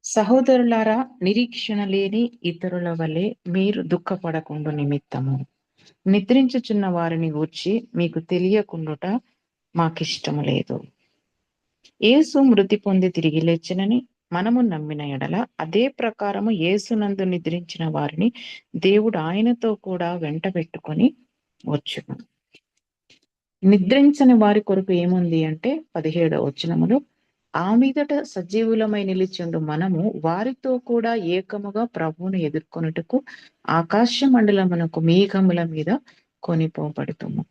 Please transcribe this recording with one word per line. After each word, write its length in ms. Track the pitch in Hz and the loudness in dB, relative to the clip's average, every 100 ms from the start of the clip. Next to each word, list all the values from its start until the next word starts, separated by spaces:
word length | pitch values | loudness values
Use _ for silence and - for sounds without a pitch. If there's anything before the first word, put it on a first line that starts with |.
| - | -2
సహోదరులారా, 960 | 220 202 254 262 254 240 226 220 220 254 - | -2 4 4 6 4 4 2 2 0 -2 -4
నిరీక్షణ 640 | 185 214 240 - - 208 202 | 0 0 -2 -6 -6 -4 -2
లేని 460 | 196 196 214 240 _ | -2 0 -2 -2 _
ఇతరుల 460 | 175 170 185 180 175 | -8 -6 -6 -4 -4
వలె 440 | 165 160 160 208 - 180 | -4 -4 -2 -4 -6 -4
మీరు 340 | 180 196 202 | 0 0 -2
దుఃఖపడకుండు 880 | 156 170 - 190 170 160 - 151 151 | -2 -4 -4 -6 -4 -6 -6 -8 -6
నిమిత్తము, 760 | 147 143 143 _ 135 135 135 135 _ _ _ _ _ 190 | -4 -2 -4 _ -6 -4 -4 -8 _ _ _ _ _ 0
నిద్రించుచున్న 800 | 202 196 254 254 247 - 208 190 | 0 4 2 4 0 -2 -2 0
వారిని 440 | 175 165 165 165 | -2 -2 -2 -2
గూర్చి 560 | 151 160 - 180 226 - - | -2 -6 -4 -4 -4 -4 -4
మీకు 240 | 170 165 | -2 -4
తెలియకుండుట 1000 | 165 180 185 214 202 165 156 151 180 233 _ _ _ _ _ 170 | -4 -2 2 0 0 -8 -8 -8 -6 -6 _ _ _ _ _ -2
మాకిష్టము 680 | 160 165 160 - - 147 | -2 -2 -8 -6 -6 -4
లేదు. 420 | - - - - - _ _ _ _ _ _ _ _ _ _ _ | -2 -4 -4 -8 -10 _ _ _ _ _ _ _ _ _ _ _
యేసు 360 | 214 277 311 277 | 4 6 4 4
మృతి 360 | 269 208 190 208 | 6 6 4 0
పొంది 340 | 202 190 185 | 2 2 2
తిరిగి 320 | 175 160 156 | 2 0 2
లేచెనని 680 | 165 170 - 185 196 247 254 _ _ | 0 0 -2 -4 0 -2 -4 _ _
మనము 280 | 175 208 240 | -4 0 2
నమ్మిన 400 | 233 160 151 147 | 0 -2 -8 -8
ఎడల, 440 | 147 135 143 180 - - | -6 -6 -4 -4 -6 -8
అదే 280 | 160 196 262 | -2 0 0
ప్రకారము 640 | - 233 - 202 196 214 | -2 -6 -4 -6 -2 -2
యేసునందు 720 | 208 165 202 - 220 208 190 | 0 0 0 -2 -2 -2 -2
నిద్రించిన 640 | 190 175 165 175 170 - 165 | -2 -2 -4 -6 -8 -6 -4
వారిని 440 | 151 147 156 220 - - - _ - | -2 -4 0 -2 -2 -20 -20 _ -2
దేవుడు 420 | 190 208 220 190 | 2 4 2 -2
ఆయనతో 580 | 156 190 233 240 226 208 | -4 0 0 0 -2 -4
కూడా 380 | 190 180 170 | -6 -4 -4
వెంట 340 | 175 156 156 190 | -4 -6 -4 -4
పెట్టుకొని 680 | 185 165 175 - 156 247 - _ _ _ _ - | -4 -6 -10 -6 2 2 0 _ _ _ _ -6
వచ్చును. 500 | 147 - - - - - _ _ _ _ _ _ _ _ _ _ _ _ _ | -6 -6 -12 -10 -16 -16 _ _ _ _ _ _ _ _ _ _ _ _ _
నిద్రించని 680 | 190 202 185 269 285 294 262 | 4 6 4 6 6 8 6
వారి 280 | 240 208 208 | 8 6 4
కొరకు 320 | 208 190 190 | 2 -2 2
ఏముంది 520 | 180 175 185 175 160 156 | 0 2 2 2 0 0
అంటే, 380 | 156 240 311 - 170 | -2 -4 -4 -6 -6
పదిహేడవ 500 | 156 170 160 165 143 | -4 0 0 0 -2
వచనములో, 560 | - 165 165 170 262 - _ _ _ _ 151 | -4 -4 0 2 0 -2 _ _ _ _ -4
"ఆ 200 | 180 226 | 2 2
మీదట 460 | 269 277 294 294 | 2 0 -2 -2
సజీవులమై 840 | 294 190 175 208 226 226 220 208 | -4 -10 -4 -2 0 0 0 -2
నిలిచిండు 540 | 190 190 185 - 170 165 | -2 -2 -2 -4 -6 -4
మనము 560 | 151 151 190 170 208 - | -4 -2 0 0 -2 -2
వారితో 540 | 160 175 233 254 262 254 | -4 -2 -4 -6 -4 -4
కూడా 380 | - 233 226 233 | -2 -2 0 -2
ఏకముగా 680 | 170 180 190 208 202 208 240 | -2 -4 -4 -10 -6 -6 -6
ప్రభువును 500 | - 160 160 185 190 | -4 -6 -4 -4 -2
ఎదుర్కొనుటకు 880 | 156 156 _ 165 165 160 165 247 - - - _ - | -2 -4 _ -6 -6 -6 -4 -4 -4 -20 -20 _ -2
ఆకాశ 520 | 160 170 208 233 - 269 | -2 2 2 2 2 4
మండలమునకు 720 | 247 208 202 185 170 165 160 | 4 4 4 2 0 -2 0
మేఘముల 640 | 165 180 202 196 190 175 | 4 4 4 4 2 2
మీద 340 | 165 156 156 262 _ _ _ _ | -2 -4 -2 -4 _ _ _ _
కొనిపోబడుతుము." 1040 | - 165 160 160 151 147 143 156 - 156 160 | -4 -2 -2 -4 -6 -6 -8 -8 -8 -8 -8